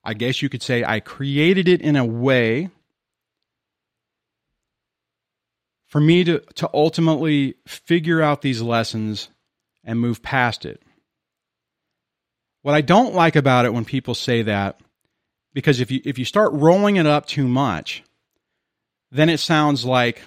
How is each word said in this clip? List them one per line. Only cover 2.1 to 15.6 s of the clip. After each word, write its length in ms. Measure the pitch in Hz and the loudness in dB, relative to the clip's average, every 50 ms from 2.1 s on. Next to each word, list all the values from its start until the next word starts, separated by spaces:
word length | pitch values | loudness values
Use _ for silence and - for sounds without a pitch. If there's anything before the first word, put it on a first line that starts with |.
| 113 117 123 135 131 123 117 113 113 135 180 185 _ _ _ _ _ _ _ _ _ _ _ _ _ _ _ _ _ _ _ _ _ _ _ _ _ _ _ _ _ _ _ _ _ _ _ _ _ _ _ _ _ _ _ _ _ _ _ _ _ _ _ _ _ _ _ _ _ _ _ _ _ _ _ | -2 -2 0 2 2 2 2 2 0 -2 -4 -8 _ _ _ _ _ _ _ _ _ _ _ _ _ _ _ _ _ _ _ _ _ _ _ _ _ _ _ _ _ _ _ _ _ _ _ _ _ _ _ _ _ _ _ _ _ _ _ _ _ _ _ _ _ _ _ _ _ _ _ _ _ _ _
for 140 | _ - 147 | _ 0 2
me 240 | 147 156 170 180 180 | 4 6 6 4 4
to, 140 | 170 165 - - _ _ | 2 0 -2 -4 _ _
to 160 | - - - | -8 -8 -4
ultimately 840 | - 147 151 160 - 170 165 160 156 131 160 156 151 143 139 131 - _ _ | 0 0 0 0 0 0 0 0 0 0 0 0 0 0 0 -2 -6 _ _
figure 560 | - - - _ - 170 175 156 170 165 160 | -20 -20 -20 _ -2 -2 0 0 0 0 2
out 200 | 156 147 147 - | 2 0 0 -2
these 200 | - 135 123 113 | -2 -4 -4 -2
lessons 680 | 113 117 117 113 113 - - 110 110 107 107 104 - _ _ _ _ _ _ _ _ _ _ _ _ | -4 -2 -2 -2 -2 -2 -6 -6 -6 -6 -8 -8 -12 _ _ _ _ _ _ _ _ _ _ _ _
and 160 | - 117 117 | -6 -4 -2
move 220 | 120 120 117 - | -2 -2 -4 -6
past 420 | - - 139 131 123 120 113 - - | -6 -4 -2 0 0 -2 -2 -6 -12
it. 180 | - 53 - _ _ _ _ _ _ _ _ _ _ _ _ _ _ _ _ _ _ _ _ _ _ _ _ _ _ _ _ _ _ _ _ _ _ _ _ | -14 -14 -16 _ _ _ _ _ _ _ _ _ _ _ _ _ _ _ _ _ _ _ _ _ _ _ _ _ _ _ _ _ _ _ _ _ _ _ _
What 120 | _ 143 143 | _ 0 0
I 60 | 151 | 0
don't 340 | 147 123 175 214 262 - - | 2 4 4 4 4 2 0
like 220 | 180 165 - - | 0 0 2 2
about 300 | 156 131 135 127 123 120 | 2 2 4 2 2 2
it 80 | 120 110 | 0 -2
when 100 | 120 110 | -4 -4
people 300 | - - 131 - - 117 | -4 -6 -6 -6 -6 -8
say 280 | - - - 120 117 | -6 -2 -2 -2 0
that, 380 | 110 107 104 101 98 98 - _ _ _ _ _ _ _ _ _ _ _ _ _ _ _ | 0 -2 -2 -2 -2 -4 -6 _ _ _ _ _ _ _ _ _ _ _ _ _ _ _
because 280 | _ 143 | _ -2